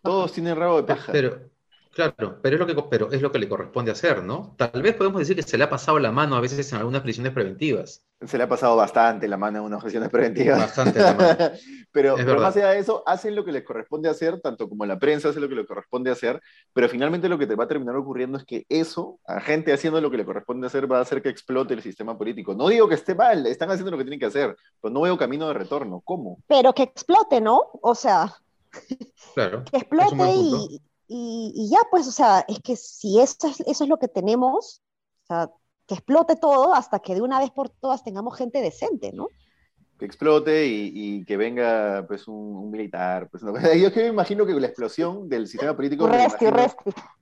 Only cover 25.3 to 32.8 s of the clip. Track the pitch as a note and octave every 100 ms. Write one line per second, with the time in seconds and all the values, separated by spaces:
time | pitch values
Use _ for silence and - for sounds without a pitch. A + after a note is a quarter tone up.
25.3 | C#3+ D#3 G2+ F#2 C#3+ A2+ F2+ - F3+ F#2
26.3 | - - C#4 B3+ B3 B3+ - - G4 G#4+
27.3 | B3 A3 B3+ - - A#3 A#3 B3 F3+ F#3
28.3 | - _ _ _ - - C4 - _ -
29.3 | - G2 A2 C3 C4+ - D#4 G4+ - F#4
30.3 | F#4+ E4 A3+ G3+ D3 _ _ - A#3+ A#3+
31.3 | A3+ A3 - G#3+ F4+ A4+ F4+ C4 A#3 A#3+
32.3 | F#3+ - G#3+ - A3+